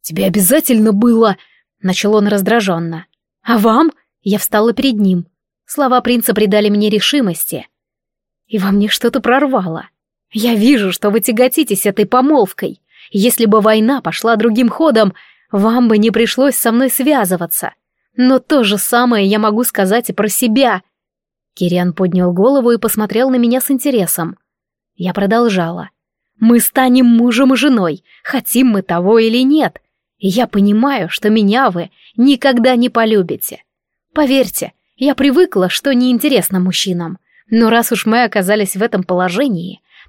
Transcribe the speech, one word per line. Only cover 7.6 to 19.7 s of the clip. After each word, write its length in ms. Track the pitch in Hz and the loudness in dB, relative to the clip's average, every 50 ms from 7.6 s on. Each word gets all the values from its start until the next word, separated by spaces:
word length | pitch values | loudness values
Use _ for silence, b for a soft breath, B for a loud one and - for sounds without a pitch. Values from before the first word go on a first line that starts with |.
| - _ _ _ _ _ _ _ _ _ _ _ _ _ _ _ _ | -14 _ _ _ _ _ _ _ _ _ _ _ _ _ _ _ _
И 120 | _ - 208 | _ -6 -4
во 120 | 185 196 | -2 0
мне 160 | 196 202 208 | 0 0 0
что-то 340 | 208 - - - 233 - 269 | 0 -2 -2 -2 -2 -2 -2
прорвало. 680 | - 240 247 269 294 269 262 233 185 175 160 165 - _ _ _ _ _ _ _ _ _ | -2 0 0 0 0 0 -2 -2 -4 -4 -8 -10 -14 _ _ _ _ _ _ _ _ _
Я 240 | - 214 214 240 233 | -8 -4 -2 0 2
вижу, 360 | 208 208 254 294 226 202 185 | 2 4 4 4 2 0 -2
что 180 | - - - 208 | -4 -2 -2 0
вы 100 | 202 226 | 0 0
тяготитесь 640 | - - 226 220 247 254 - 320 311 - 202 - - | -2 -2 0 0 0 0 2 -2 -2 -2 -4 -2 -2
этой 200 | 240 202 - 208 | -2 0 0 -2
помолвкой. 760 | - - 247 254 294 311 269 208 196 - - 196 165 - _ _ b b b b b | 0 2 0 2 2 2 2 0 0 -4 -10 -10 -10 -10 _ _ b b b b b
Если 340 | b 202 196 247 - - 226 | b 0 0 0 2 0 2
бы 160 | 208 214 220 | 2 2 4
война 400 | 202 220 220 220 214 233 285 254 | 4 2 2 2 2 0 0 -2
пошла 340 | - 165 160 - - 226 233 | -4 -8 -8 -4 -2 0 0
другим 340 | 214 214 233 208 233 254 233 | 2 0 0 2 2 0 0
ходом, 440 | - - 320 311 240 220 214 190 b b b b b b b b | 0 0 0 2 2 2 2 0 b b b b b b b b
вам 360 | - 196 202 220 233 254 247 | -2 0 0 0 2 2 2
бы 100 | 226 220 | 2 2
не 140 | 208 214 226 | 2 2 2
пришлось 440 | 202 226 233 214 - - 269 285 254 | 2 0 0 0 0 0 0 0 0
со 160 | - - 233 | -2 -2 0
мной 180 | 226 240 269 254 | 0 0 0 0
связываться. 840 | - - 254 294 302 262 208 175 185 170 170 165 - - - - _ _ _ _ _ _ _ _ _ | -2 -2 0 0 0 0 0 -2 -2 -4 -4 -6 -6 -8 -8 -10 _ _ _ _ _ _ _ _ _
Но 240 | - 254 254 269 254 | 0 2 2 2 0
то 240 | _ - 302 277 226 | _ 0 0 0 2
же 140 | 196 208 | 0 -2
самое 480 | 196 - - 247 240 247 240 233 208 196 | -2 -2 -2 0 0 2 2 0 0 2
я 140 | 196 208 220 | 0 0 0
могу 240 | 214 214 208 220 247 | 0 0 0 -2 -4
сказать 460 | - | -2